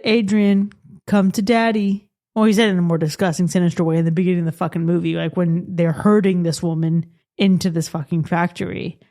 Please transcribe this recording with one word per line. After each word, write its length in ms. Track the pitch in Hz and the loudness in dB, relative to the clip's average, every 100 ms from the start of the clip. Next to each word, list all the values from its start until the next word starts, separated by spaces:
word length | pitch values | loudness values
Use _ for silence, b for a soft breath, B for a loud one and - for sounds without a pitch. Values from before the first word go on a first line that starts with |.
Adrian, 680 | 247 226 196 214 202 196 202 - - - - | 0 0 2 2 4 2 0 -8 -20 -20 -2
come 240 | 208 190 | 2 2
to 100 | 180 | 0
Daddy. 680 | 202 233 226 220 202 202 _ _ _ | 0 0 2 0 0 -2 _ _ _
Well, 100 | - | 0
he 80 | 220 | 2
said 160 | 208 226 | 4 2
it 40 | |
in 60 | 185 | 2
a 40 | |
more 160 | 175 165 | 0 0
disgusting, 500 | 156 - 190 151 175 | -2 -2 -2 0 0
sinister 340 | 185 175 165 | 2 0 0
way 120 | 165 160 | 0 2
in 80 | |
the 60 | 165 | 0
beginning 300 | 165 185 180 | 0 0 0
of 60 | 165 | -2
the 60 | |
fucking 320 | 156 170 170 | -4 -6 -2
movie, 300 | 165 175 165 | -2 0 -2
like, 220 | 165 165 175 | -4 -4 -2
when 280 | 175 165 - | 0 0 -4
they're 180 | 180 170 | -2 -2
herding 500 | 156 208 208 196 185 | 0 2 4 2 0
this 200 | 170 156 | -2 -2
woman 440 | 170 160 165 170 165 b b - | -4 -2 0 0 -2 b b -2
into 320 | 196 185 190 | 2 2 0
this 180 | 165 160 | -4 -6
fucking 360 | 165 143 170 | -8 -4 -4
factory. 760 | 151 170 170 - 135 92 - - b | -2 -2 -2 -4 -8 -8 -10 -12 b